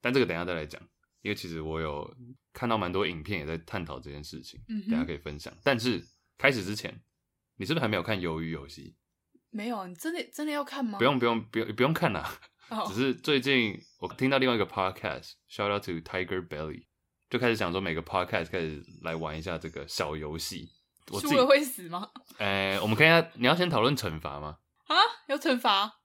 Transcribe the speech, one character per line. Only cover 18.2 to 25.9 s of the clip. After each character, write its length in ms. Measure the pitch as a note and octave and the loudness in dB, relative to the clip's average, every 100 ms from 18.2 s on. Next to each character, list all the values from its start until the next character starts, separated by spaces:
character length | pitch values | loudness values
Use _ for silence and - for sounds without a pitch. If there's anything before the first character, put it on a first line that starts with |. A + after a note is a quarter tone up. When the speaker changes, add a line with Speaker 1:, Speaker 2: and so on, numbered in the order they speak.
| F2+ G#2 E2 | 0 -2 -2
Speaker 1:
开 100 | F#2 | -2
始 240 | D#2+ D2 - D#2+ | -4 -6 -14 -10
来 120 | D#2+ E2 | -6 -4
玩 220 | D#2+ D#2 | -4 -6
一 40 | |
下 120 | D#2+ E2 | -6 -6
这 140 | F2+ | -8
个 180 | - D2 | -10 -10
小 280 | - D#2+ D#2 | -4 -4 -4
游 200 | D2+ D#2+ | -6 -6
戏。 320 | - F#2 - _ _ _ - | -8 -8 -14 _ _ _ -10
我 100 | - | -4
自 60 | D4+ | 2
己 80 | C#4+ | 4
Speaker 2:
输 60 | |
了 40 | C4 | 6
会 180 | C#4+ | 6
死 240 | C#4+ - F3 | 4 -6 -8
吗？ 200 | F3+ G3+ - _ - | -10 -10 -16 _ -4
Speaker 1:
呃， 400 | G2+ G2 G2 F#2+ | 0 2 2 2
我 80 | A2 | 2
们 80 | A2 | 6
看 100 | D#3 | 8
一 40 | |
下， 180 | E3+ D#3+ - | 8 6 4
你 100 | B2 | 6
要 100 | E3 | 6
先 140 | F3+ | 4
讨 120 | C#3 | 4
论 140 | A#2+ C#3+ | 4 4
惩 240 | G2+ D#2 | -2 -4
罚 200 | D#2 C#2+ | -6 -8
吗？ 180 | D2+ D#2 _ _ _ | -10 -12 _ _ _
Speaker 2:
啊？ 80 | D#4+ A4+ - - | 4 4 2 -6
有 100 | C#4+ | -2
惩 220 | E4+ B3 | 0 2
罚？ 400 | B3 G3 G#3+ | 4 2 0